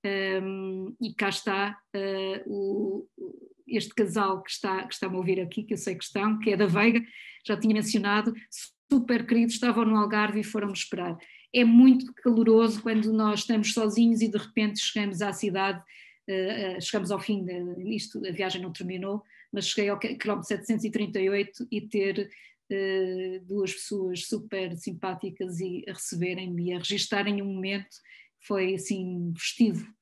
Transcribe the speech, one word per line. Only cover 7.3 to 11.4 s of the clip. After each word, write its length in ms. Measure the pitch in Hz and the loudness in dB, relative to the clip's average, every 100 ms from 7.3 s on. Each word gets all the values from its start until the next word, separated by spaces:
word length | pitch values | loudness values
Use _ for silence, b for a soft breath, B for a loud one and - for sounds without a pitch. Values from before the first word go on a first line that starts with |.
| B | B
já 120 | - 208 | -4 0
tinha 160 | 220 | 2
mencionado, 600 | 214 214 214 202 208 226 233 B - - _ _ | 2 2 0 2 2 0 -4 B -16 -16 _ _
super 360 | 277 240 240 | 2 4 0
queridos, 300 | 240 233 233 | 4 4 4
estavam 280 | - 247 226 | 2 2 2
no 140 | 220 214 | 4 4
Algarve 420 | 208 214 208 208 | 4 2 2 0
e 40 | |
foram-me 300 | 208 220 202 | -2 -4 -4
esperar. 440 | 190 - 180 175 170 B B | -6 -6 -4 -6 -8 B B